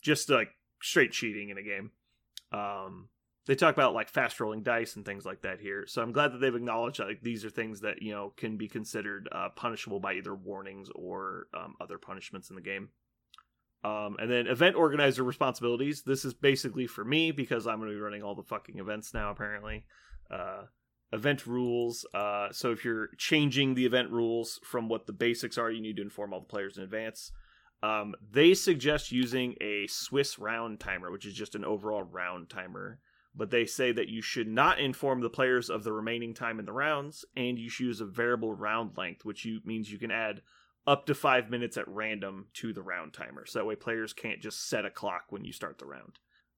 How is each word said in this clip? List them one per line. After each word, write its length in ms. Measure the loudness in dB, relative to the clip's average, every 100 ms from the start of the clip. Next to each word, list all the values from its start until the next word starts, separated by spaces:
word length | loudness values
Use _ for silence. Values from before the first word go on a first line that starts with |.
just, 280 | 2 2 6
like, 200 | 4 4 -4 _ _
straight 300 | 0 6 6
cheating 380 | 4 -4 -4 -8
in 80 | -8
a 60 |
game. 280 | -6 -6 -6 _ _ _ _ -20 -8
Um, 580 | -4 -4 -4 -8 -12 -16 _ _ _ 0
they 80 | 6
talk 180 | 6
about, 220 | 8 6 6
like, 140 | 0
fast 300 | 2 0 0
rolling 220 | -4 -2
dice 340 | 0 2 0 -6
and 100 | -8
things 200 | -8 -8
like 160 | -8
that 180 | -6 -6
here. 280 | -6 -6 -4
So 160 | -2
I'm 80 | 0
glad 220 | 4 2
that 40 | 4
they've 160 | 2
acknowledged 460 | 2 0 0 0 -2
that, 80 | -4
like, 140 | -4
these 220 | -4 -6
are 60 | -6
things 320 | -6 -6 -4
that, 220 | -4 -4
you 80 | -4
know, 220 | -4 -6 -6
can 200 | -6 -4
be 100 | -6
considered, 600 | -6 -6 -4 -4 -6 -6
uh, 180 | -4 -4
punishable 500 | -4 -4 -4 -6 -4
by 140 | -2
either 220 | -4 -4 -8
warnings 540 | -8 -10 -10 -12 -14
or, 540 | -12 -8 -6 -6 -8 -10 -12
um, 200 | -12 -12
other 160 | -12 -12
punishments 520 | -10 -12 -10 -12 -14
in 40 | -12
the 60 |
game. 280 | -6 -6 -8 _ _ _ _ -20 -20 _ _ _
Um, 340 | -4 -2 -4 -4
and 100 | 2
then 180 | 2 4
event 280 | 6 6 8
organizer 480 | 6 8 6 6
responsibilities. 800 | 2 2 2 2 2 2 0 -2
This 240 | 0 0 0
is 80 |
basically 540 | 2 6 6 4 -2 -4
for 180 | -4 0
me 260 | 2 2
because 360 | 0 0 0 0
I'm 120 | -2
gonna 120 | -4
be 60 | -4
running 260 | -4 -6
all 120 | -6 -8
the 80 |
fucking 360 | -6 -8 -8 -10
events 340 | -6 -6 -6
now, 160 | -4 -2
apparently. 560 | -2 -6 -6 -8 -10 -10 -20 -18 -18 -10
Uh, 340 | -6 -6 -8 -12 _ _ _ -8
event 320 | -2 2 0 0
rules. 600 | 0 2 2 0 -2 -6
Uh, 380 | -2 0 0 -2
so 200 | -2 0
if 120 | 0
you're 260 | 0 -2 -2 -4
changing 580 | 2 6 6 4 4 4
the 100 | 4
event 240 | 4 2
rules 500 | 2 2 2 -2 -8
from 260 | -6 -4 0
what 160 | -2 -4
the 80 |
basics 440 | 0 2 2 -2 -2
are, 140 | -2
you 80 | -2
need 160 | -4 -6
to 40 |
inform 320 | -6 -6 -6
all 80 | -8
the 60 | -6
players 280 | -6 -6 -6
in 80 |
advance. 480 | -6 -6 -6 -8 -12 -14 -18 _ _ _
Um, 340 | 0 0 -2 -8
they 360 | 0 8 10 10
suggest 560 | 6 4 4 2 2
using 440 | 0 2 2 0 -2
a 260 | -4 -2 -4
Swiss 500 | -4 -2 0 0 0
round 440 | -4 -2 -4 -6
timer, 300 | -4 -4 -4
which 160 | -8 -8
is 80 | -8
just 200 | -6 -4
an 80 |
overall 400 | 0 0 0 -2
round 460 | -4 -4 -4 -4 -8
timer. 500 | -10 -10 -8 -12 -12 _ _ _ -6
But 160 | 2
they 160 | 4 2
say 240 | 2 2
that 180 | 2 0
you 140 | -2
should 240 | -4 -2 0
not 320 | 6 6 6
inform 420 | 2 0 0 2
the 80 | 0
players 400 | 2 4 4 2
of 140 | -2
the 100 | -2
remaining 400 | -2 -2 -2 -4
time 260 | -6 -4 -4
in 60 | -4
the 80 |
rounds, 500 | -2 0 0 -2 -10 -10 -2
and 220 | 0 0
you 100 | -4
should 160 | -2 -2
use 160 | -2
a 40 | -4
variable 480 | 0 2 2 0
round 440 | -2 0 0 -2 -4
length, 260 | -4 -4
which 220 | -8 -8 -6
you, 160 | -6
means 280 | -4 -4 -4
you 80 | -6
can 120 | -4
add 300 | 0 -2 -4 -10 _ _ _ 4
up 180 | 4 4
to 80 |
five 360 | 2 6 6 4
minutes 260 | -2 -2 -4
at 120 | -6
random 600 | -4 -4 -4 -6 -8 -12
to 180 | -8 -6
the 100 | -6
round 320 | -6 -6 -8
timer. 320 | -10 -12 -12 -6
So 140 | -2
that 60 | -2
way 100 | -2
players 380 | -2 -2 -2
can't 280 | -6 -6 -6
just 280 | -6 -8 -2
set 160 | -2 -2
a 40 |
clock 360 | -4 -4 -4 -6
when 140 | -10
you 80 | -10
start 280 | -10 -10 -10
the 60 | -14
round. 320 | -16 -18 -20 _ _ _